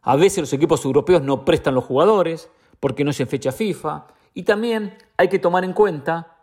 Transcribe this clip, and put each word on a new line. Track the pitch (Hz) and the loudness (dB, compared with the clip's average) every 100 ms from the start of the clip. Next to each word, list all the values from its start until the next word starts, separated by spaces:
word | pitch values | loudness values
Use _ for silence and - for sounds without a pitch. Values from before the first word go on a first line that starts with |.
A | - 139 | 2 4
veces | 190 185 | 4 2
los | 147 | -4
equipos | 135 160 156 135 | 0 2 2 2
europeos | 139 151 180 | 0 4 2
no | 139 135 | 2 -2
prestan | - 156 - 127 | 0 0 0 -2
los | |
jugadores | - 123 185 214 165 165 - _ _ _ | 0 2 4 2 0 -4 -14 _ _ _
porque | - 131 | -6 -2
no | 143 | -2
es | 139 | -2
en | 131 | -4
fecha | 139 135 | -2 -4
fifa. | 127 220 170 156 151 - _ _ | -4 -4 -4 -8 -10 -16 _ _
Y | - | -6
también | 180 208 233 220 208 - _ - | -2 0 0 -4 -6 -12 _ -2
hay | 175 | 0
que | 185 | 2
tomar | 175 180 185 | 0 0 -2
en | |
cuenta | 180 208 151 135 165 165 _ | 2 0 0 -6 -6 -8 _